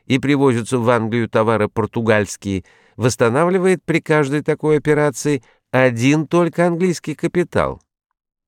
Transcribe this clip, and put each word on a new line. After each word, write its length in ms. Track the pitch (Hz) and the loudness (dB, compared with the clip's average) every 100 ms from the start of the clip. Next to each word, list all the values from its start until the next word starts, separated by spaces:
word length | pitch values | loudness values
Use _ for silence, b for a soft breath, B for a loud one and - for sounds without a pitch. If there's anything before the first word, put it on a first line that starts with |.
и 140 | b 131 | b -2
привозятся 600 | 135 143 139 117 107 127 | 0 2 2 0 -2 -2
в 100 | 113 | 2
Англию 380 | 120 110 117 110 | 0 0 -2 -2
товары 400 | 117 110 110 104 | 0 2 0 0
португальские, 960 | - 104 - 113 107 101 - 101 95 - b b b | -2 -4 -2 0 0 0 -6 -6 -6 -8 b b b
восстанавливает 840 | 117 - 120 123 170 190 185 175 | -2 0 0 2 0 0 0 0
при 180 | - 160 | -2 -2
каждой 420 | - 151 139 147 | 0 0 0 -2
такой 340 | 143 151 156 151 | -2 -2 0 0
операции 680 | 151 151 147 135 151 143 b b _ | 0 0 0 -2 -2 -4 b b _
один 560 | 127 131 117 127 151 151 | 0 2 2 2 2 2
только 400 | 170 170 - 175 | 0 0 0 0
английский 480 | 170 185 160 - | 0 -2 -2 -6
капитал. 680 | 151 123 175 170 101 71 67 _ _ _ _ _ _ | -6 -4 -4 -2 -2 -2 -4 _ _ _ _ _ _